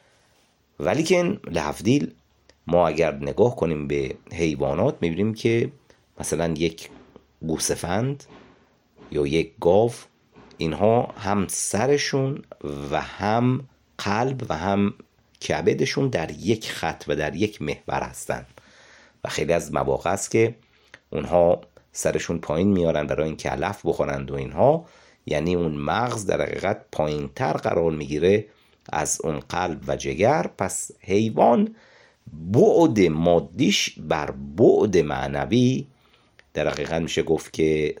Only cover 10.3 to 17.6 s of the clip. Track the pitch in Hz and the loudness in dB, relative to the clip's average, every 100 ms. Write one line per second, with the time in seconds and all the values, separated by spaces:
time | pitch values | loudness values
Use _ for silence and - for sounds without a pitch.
10.3 | - - - 82 76 104 113 - - 95 | -20 -20 -6 -4 0 4 4 2 -4 -2
11.3 | 101 90 - - - 127 143 - 143 135 | -2 -2 -4 -4 0 2 0 0 -2 -2
12.3 | 143 - - 73 71 71 76 69 - 101 | -4 -10 -12 -10 -8 -4 -4 -6 -4 0
13.3 | 113 123 131 - _ _ - 202 208 131 | 2 2 0 -4 _ _ -8 -2 0 0
14.3 | 135 113 80 90 98 101 - _ _ _ | -4 -6 -4 0 2 0 -2 _ _ _
15.3 | _ - 151 175 - 139 - 135 90 80 | _ -4 0 0 0 0 0 -2 -2 -4
16.3 | 80 - 110 - - 82 78 - 73 78 | -6 -2 -2 -4 -6 -6 -4 -4 -4 -4
17.3 | 80 104 - | -2 -4 -2